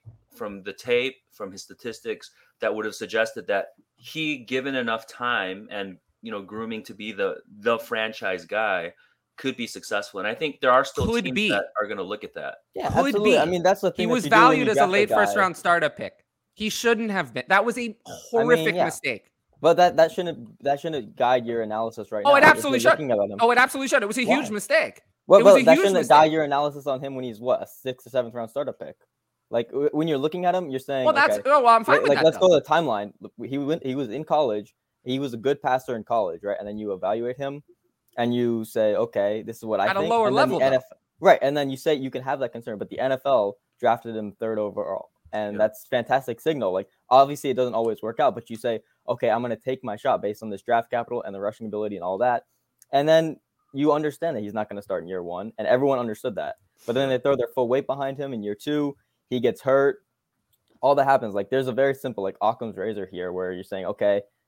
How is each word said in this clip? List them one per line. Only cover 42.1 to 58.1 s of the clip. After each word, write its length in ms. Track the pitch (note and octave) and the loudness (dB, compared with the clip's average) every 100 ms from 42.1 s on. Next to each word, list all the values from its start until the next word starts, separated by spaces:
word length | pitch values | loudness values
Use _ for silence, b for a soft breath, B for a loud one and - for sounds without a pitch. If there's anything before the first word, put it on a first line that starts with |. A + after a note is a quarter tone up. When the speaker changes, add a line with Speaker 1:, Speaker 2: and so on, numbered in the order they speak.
Speaker 3:
can 100 | B2 | -8
have 180 | C3 C#3 | -6 -4
that 100 | B2 | -4
concern, 260 | A#2 A#2+ G#2 | -8 -10 -10
but 120 | G2+ | -10
the 100 | - | -4
N 120 | C3 | -2
F 100 | C3 C#3 | -2 2
L 320 | B2+ G2+ - _ - | 2 2 -4 _ -2
drafted 360 | A#2 A#2 A#2 A2 | 0 0 -2 -8
him 180 | G#2 | -8
third 260 | F#2+ A2+ G#2+ | -8 -6 -4
overall, 500 | G#2 - E2+ F#2+ - _ - | -4 -6 -6 -8 -10 _ -12
and 200 | G#2+ G#2 | -8 -6
Speaker 1:
Yeah. 40 | G#2 | 0
Speaker 3:
that's 260 | A2 - - | -2 -2 -4
fantastic 520 | B2 A#2 C3 C3 A2+ | -4 0 -2 -2 -4
signal. 300 | D#3+ D3 G2+ | -2 -2 -2
Like, 160 | F#2 G2 _ - | -2 -6 _ 4
obviously, 400 | B2+ C#3 D3 C#3 | 6 6 2 -4
it 60 | B2+ | 0
doesn't 180 | B2 | 0
always 300 | A2+ A2+ G#2+ | 0 -2 -4
work 160 | A2 A2+ | -8 0
out, 160 | C#3+ A2+ | 0 0
but 160 | - | -12
you 40 | A2 | -8
say, 260 | B2 A2 _ _ - | -6 -6 _ _ -8
"Okay, 240 | A#2+ A#2 | -2 0
I'm 100 | A2+ | 0
gonna 140 | B2 A2 | -2 -6
take 280 | - C3 | -6 -8
my 120 | A#2+ G#2 | -8 -4
shot 260 | C3+ A2 | -2 0
based 220 | G#2 G#2 | -2 -8
on 80 | A2 | -10
this 100 | G2 | -10
draft 300 | - A#2 - | -2 -2 0
capital 320 | A#2+ A#2 A#2+ | -6 -4 -8
and 100 | - | -8
the 60 | G2 | -6
rushing 240 | G2+ - A2 | -8 -8 -10
ability 300 | G#2 G#2+ G2 | -6 -6 -6
and 80 | |
all 160 | F2+ F#2+ | -6 -2
that," 260 | B2 A#2+ _ _ _ _ - | 0 0 _ _ _ _ -4
and 180 | C#3 D3+ | 0 4
then 300 | D#3+ D#3+ - _ _ _ | 4 2 -6 _ _ _
you 200 | C#3 D3 | -2 2
understand 420 | D3 D3+ C#3 E3 B2 | 2 -2 -4 -6 -6
that 40 | |
he's 120 | G#2 | -6
not 160 | A2 G#2+ | -6 -8
gonna 140 | G2+ | -8
start 180 | - F#2 | -6 -6
in 80 | E2 | -6
year 140 | F#2 | -10
one, 300 | F2 F2 A2 A2+ | -8 -10 -12 -6
and 100 | G#2 | 0
everyone 300 | B2 C#3 C3 | 0 2 0
understood 380 | A#2 G#2 C3 F2+ | -4 -6 -8 -8
that. 220 | D2+ - _ _ - | -10 -12 _ _ -4
But 80 | |
then 160 | B2 C#3 | -2 0
they 80 | B2+ | 0
throw 180 | C#3+ C3+ | 0 0
their 120 | A#2 | -2
full 200 | - A#2+ | -2 0
weight 200 | C3 C#3 | 0 -2
behind 300 | C#3 C3+ | -6 -6